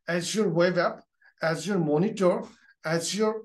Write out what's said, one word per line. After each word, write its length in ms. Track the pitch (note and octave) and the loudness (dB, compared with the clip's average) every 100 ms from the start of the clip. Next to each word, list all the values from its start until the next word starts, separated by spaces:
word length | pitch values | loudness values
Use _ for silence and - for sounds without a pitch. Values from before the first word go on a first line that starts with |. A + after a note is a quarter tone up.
| - | -4
Azure 420 | F3 E3+ G#3 G3 | -4 -2 0 0
Web 280 | D#3+ F3+ F3 | 2 2 2
App, 240 | G#3 - _ _ _ _ | 0 -4 _ _ _ _
Azure 380 | D#3+ D#3+ F#3 G3 | -2 -2 -2 0
Monitor, 640 | D3+ D3+ G#3 G#3 F3+ A3+ - - _ _ D#3 | 2 2 2 2 2 2 -4 -18 _ _ -4
Azure 560 | E3 E3 F#3+ A3 A3 | -2 -2 -2 -2 -2